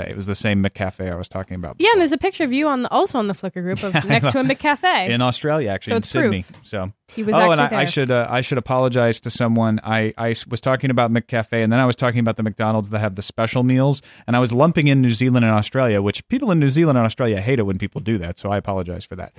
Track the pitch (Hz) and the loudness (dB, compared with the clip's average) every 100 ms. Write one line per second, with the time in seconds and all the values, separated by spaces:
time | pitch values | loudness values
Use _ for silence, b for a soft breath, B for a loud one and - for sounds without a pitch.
0 | 90 101 98 101 110 101 98 - 92 - | -10 -8 -6 -4 0 0 0 -2 -6 -6
1 | 92 87 90 95 95 90 82 - 392 415 | -8 -8 -8 -10 -10 -10 -10 -2 2 4
2 | 320 294 381 370 294 262 302 262 247 254 | 2 0 -4 -4 -2 -2 -2 -2 -2 0
3 | 381 254 202 185 190 180 175 190 202 165 | 0 -2 -4 -4 -8 -8 -6 -6 -2 -2
4 | 143 233 143 262 262 269 302 285 370 285 | 0 0 2 0 0 0 0 0 0 0
5 | 185 120 127 - 151 156 110 95 - 233 | 0 0 0 -2 -2 0 -2 -4 -2 -4
6 | - - 240 95 92 - - 104 95 - | -2 0 0 -2 -6 -16 -10 -8 -8 -10
7 | _ - 214 170 180 156 143 214 143 151 | _ -6 0 4 4 4 2 0 0 0
8 | 127 123 117 120 127 131 - 127 131 123 | 0 0 0 -2 -2 -4 0 0 2 2
9 | 117 113 120 - 120 117 113 110 - 110 | 2 0 -6 -2 2 2 2 0 0 -2
10 | 110 - 117 113 - 120 135 131 135 123 | -2 -2 -4 -4 -6 -4 -2 0 0 2
11 | 117 117 - 120 110 117 110 120 127 117 | 2 0 0 -4 -2 0 2 4 2 2
12 | 123 117 113 107 110 101 110 110 101 107 | 0 0 0 0 -4 -2 0 0 -2 -2
13 | 107 95 - - 113 131 127 127 139 139 | -4 -4 -6 -2 0 2 2 4 2 0
14 | B B - 120 127 120 160 170 147 135 | B B -2 0 2 4 2 4 4 4
15 | 123 113 131 123 113 107 104 131 127 101 | 4 2 2 4 4 2 0 0 2 2
16 | 101 - - 254 247 170 139 139 165 127 | 0 -4 -4 -2 0 2 2 4 4 4
17 | 113 - 120 98 107 131 98 95 101 - | 2 0 0 0 0 0 0 -4 -6 -6
18 | 98 110 85 - 98 101 101 95 87 85 | -4 -4 -4 -8 -4 -4 -2 -6 -6 -10
19 | - 87 - | -12 -14 -14